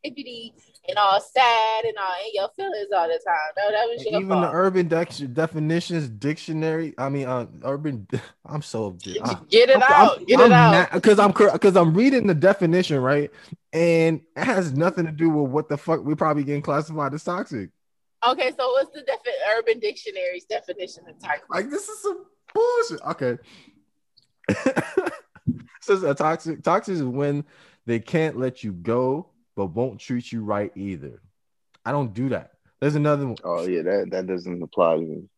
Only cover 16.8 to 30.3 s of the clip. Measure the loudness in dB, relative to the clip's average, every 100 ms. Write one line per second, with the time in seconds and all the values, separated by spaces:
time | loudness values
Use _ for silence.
16.8 | -4 -8 -6 -6 -8 -8 -8 -10 -10 _
17.8 | _ _ _ _ -2 0 -4 -2 -2 0
18.8 | -2 -8 -6 -6 -6 -4 -2 -2 0 -2
19.8 | -4 -8 -12 -8 -8 -8 _ -10 -8 -12
20.8 | -12 -16 -20 -18 -8 -8 -4 -6 -4 -8
21.8 | -8 -8 -6 -6 -14 _ _ 0 2 2
22.8 | -2 -4 -8 -4 -4 -4 -12 -20 _ _
23.8 | _ _ _ _ _ _ -4 0 0 -2
24.8 | -2 -2 -2 -8 _ -8 -6 -6 -10 -16
25.8 | 0 0 2 0 0 0 -6 -4 0 0
26.8 | 0 -4 -4 -2 -2 -2 -6 _ _ _
27.8 | -4 -4 -2 -2 -2 -2 -6 -6 -10 -8
28.8 | -2 0 0 -2 -8 _ _ -8 -6 -2
29.8 | -4 -6 -6 -6 -6